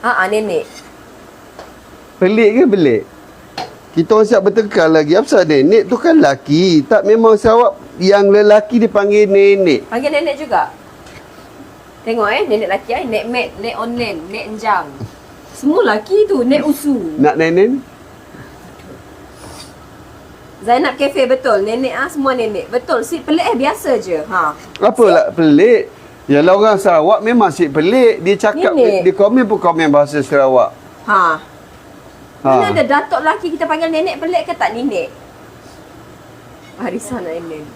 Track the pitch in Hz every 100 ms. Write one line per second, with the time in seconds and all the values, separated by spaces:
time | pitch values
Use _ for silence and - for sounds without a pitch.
0 | 226 196 185 214 214 165 - - - -
1 | - - - - - - - - - -
2 | - - 185 214 220 226 311 202 151 110
3 | - - - - - - - - - -
4 | 165 220 214 226 190 226 208 208 160 160
5 | 147 180 277 247 170 147 139 220 190 233
6 | 349 320 151 135 - 151 185 160 135 214
7 | 196 220 226 214 226 220 240 - - -
8 | 185 202 196 202 208 214 208 240 214 208
9 | 202 208 208 196 202 202 180 127 - 226
10 | 285 294 320 277 294 190 139 - - -
11 | - - - - - - - - - -
12 | - 226 208 233 370 214 190 196 - 247
13 | 277 214 233 247 165 - 226 - 233 240
14 | 226 180 165 226 214 214 220 190 147 135
15 | - - - - - - 269 339 403 214
16 | 214 392 415 339 240 294 302 285 294 254
17 | 170 156 147 151 160 175 208 269 - -
18 | - - - - - - - - - -
19 | - - - - - - - - - -
20 | - - - - - - 196 247 294 262
21 | 277 285 247 262 269 208 202 233 262 220
22 | 285 294 269 254 220 196 - 240 - 269
23 | 233 330 - 311 349 285 277 - 302 240
24 | 185 165 151 185 156 151 - - 202 226
25 | 214 170 - - 160 147 214 220 - -
26 | - - - 143 165 196 214 196 196 170
27 | 160 214 214 240 196 151 165 147 165 254
28 | 240 - 170 196 214 269 370 320 233 196
29 | 180 190 202 254 226 208 175 160 156 147
30 | 147 147 135 147 135 127 110 - - -
31 | - 202 175 151 - - - - - -
32 | - - - - 269 262 415 349 240 285
33 | - 349 311 427 359 302 330 320 330 311
34 | 359 - 330 349 320 339 233 226 269 196
35 | 147 - - - - - - - - -
36 | - - - - - - - - 240 180
37 | - 247 175 165 170 156 151